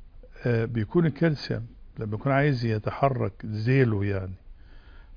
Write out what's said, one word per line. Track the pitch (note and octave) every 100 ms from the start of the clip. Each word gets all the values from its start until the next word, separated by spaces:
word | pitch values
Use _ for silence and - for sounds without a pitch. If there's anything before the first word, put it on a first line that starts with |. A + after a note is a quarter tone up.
| - - - - B2
آه، | A#2 A2+
بيكون | A#2 G2+ F3 E3
الكالسيوم | - E3 D3 - A2+ A#2 - - -
لما | A2 G#2+
يكون | C#3
عايز | C3+ C#3+ B2+ A#2
يتحرك | G#2+ A2 - C#3 B2+ G#2+ - A2+
ذيله، | G#2+ A2 C3 B2 G#2 G2+
يعني | G2 F#2+ F#2 - - - - - - -